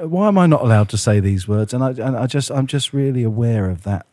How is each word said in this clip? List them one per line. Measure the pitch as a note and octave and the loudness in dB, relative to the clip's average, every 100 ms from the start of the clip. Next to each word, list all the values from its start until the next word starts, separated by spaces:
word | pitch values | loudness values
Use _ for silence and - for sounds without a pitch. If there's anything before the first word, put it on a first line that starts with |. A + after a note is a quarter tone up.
| D#3+ | -4
why | F3 G#3 | 0 2
am | G3 | 4
I | F3 | 4
not | D3+ | 4
allowed | A#2+ A2 G2+ | 4 4 2
to | G#2+ | 0
say | - G#2 | 0 2
these | G2 F#2+ F#2 | 2 0 -2
words?" | G#2 G#2+ B2 | -2 -2 -2
And | |
I, | C3 | -2
and | B2+ B2 B2 | -2 -4 -2
I | B2 | -2
just, | C#3+ C3 | -4 -4
I'm | C#3 C3 | -4 -2
just | C#3+ - | -4 -4
really | C#3 C3+ B2+ | -2 -2 0
aware | A2+ A2 A#2 A2 F#2+ | -2 0 0 0 -2
of | F2 | -4
that | G2 G2 - | -4 -6 -8